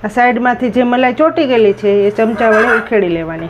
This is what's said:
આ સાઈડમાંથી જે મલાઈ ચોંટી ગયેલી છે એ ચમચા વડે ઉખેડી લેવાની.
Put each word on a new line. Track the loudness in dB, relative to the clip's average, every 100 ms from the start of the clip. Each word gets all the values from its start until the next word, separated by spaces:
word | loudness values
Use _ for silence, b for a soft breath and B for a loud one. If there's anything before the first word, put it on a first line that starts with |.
આ | -6
સાઈડમાંથી | 0 0 2 -2 -2 -2
જે | 0
મલાઈ | 0 2 0
ચોંટી | 2 0 2 0
ગયેલી | 2 2
છે | 2 0
એ | 2 0
ચમચા | 0 -2 0 2
વડે | 2 2 0
ઉખેડી | 0 -2 0
લેવાની. | -4 -6 -10 -12